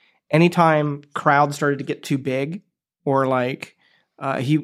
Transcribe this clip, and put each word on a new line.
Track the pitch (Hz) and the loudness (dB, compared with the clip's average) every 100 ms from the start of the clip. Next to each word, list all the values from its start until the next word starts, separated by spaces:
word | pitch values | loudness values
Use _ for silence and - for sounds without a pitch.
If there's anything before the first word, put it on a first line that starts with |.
| _ _ - | _ _ 0
anytime | 156 175 175 165 156 147 143 - | 4 4 4 2 2 0 -6 -10
crowds | - 156 143 147 143 | -4 2 4 2 0
started | 147 139 | -4 -4
to | 139 | -6
get | 135 | -8
too | - 139 | -4 -4
big | 135 131 143 196 _ _ _ _ 143 | -4 -4 -6 -10 _ _ _ _ -2
or, | 135 131 | 0 0
like, | 127 127 139 - _ _ _ _ - | 0 -2 -6 -14 _ _ _ _ -12
uh, | 139 131 | -6 -4
he, | 131 151 | 0 0